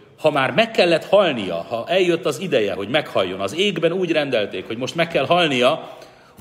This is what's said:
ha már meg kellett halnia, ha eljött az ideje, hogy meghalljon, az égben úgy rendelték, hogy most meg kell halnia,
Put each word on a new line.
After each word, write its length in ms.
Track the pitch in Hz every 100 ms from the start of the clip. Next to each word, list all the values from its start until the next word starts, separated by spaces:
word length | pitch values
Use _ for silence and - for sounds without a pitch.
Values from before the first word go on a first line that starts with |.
| - -
ha 120 | 156
már 200 | 147 131
meg 200 | 127 220
kellett 340 | 226 175 160 -
halnia, 500 | 196 185 123 95 85
ha 300 | 85 117 113
eljött 380 | 180 180 165 165
az 140 | 139
ideje, 340 | 185 131 101
hogy 160 | 90 101
meghalljon, 500 | 151 139 113 92 95
az 160 | 98 156
égben 360 | 208 175 165
úgy 200 | 185 180
rendelték, 560 | 156 143 120 101 92 90
hogy 100 | 113
most 180 | 131 165
meg 120 | 170
kell 180 | 160 135
halnia, 720 | 175 165 127 123 156 - - - - - -